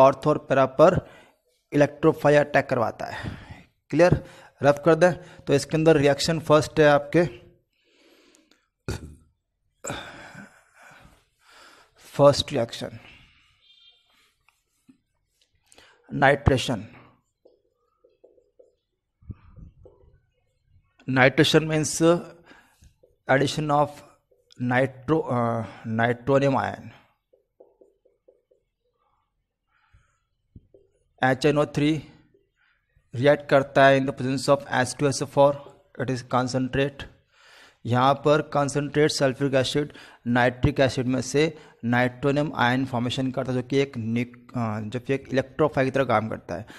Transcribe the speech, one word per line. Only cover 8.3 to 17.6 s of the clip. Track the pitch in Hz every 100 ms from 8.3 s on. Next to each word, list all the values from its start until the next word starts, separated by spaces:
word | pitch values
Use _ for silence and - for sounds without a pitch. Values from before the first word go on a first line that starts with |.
| _ _ _ _ _ - - 78 73 _ _ _ _ _ _ - - - - - - - _ _ _ - - - _ _ _ _ - - - _ _ -
फर्स्ट | - 143 135 -
रिएक्शन | 139 117 - - 110 - - _ _ _ _ _ _ _ _ _ _ _ _ _ _ _ _ _ _ _ _ _ _ _ _ _ _ _ _ -
नाइट्रेशन। | 135 139 139 - 127 - 110 107 - - _ _ _ _ _